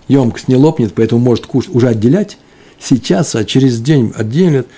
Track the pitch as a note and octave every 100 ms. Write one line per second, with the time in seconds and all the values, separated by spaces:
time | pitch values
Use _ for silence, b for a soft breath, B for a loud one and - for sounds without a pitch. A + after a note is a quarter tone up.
0 | - C#3 A#2+ - - B2+ D3+ D#3 A2+ G2+
1 | A2+ A#2 B2 A2 - C3 - B2+ B2 A2
2 | A2+ F3+ G3+ - b b b b - B3+
3 | - F#3 D#3 A#2 G#2 C3 C3+ A#2 A#2+ D3+
4 | A2+ - A2 C3+ F#3 C#3 A#2+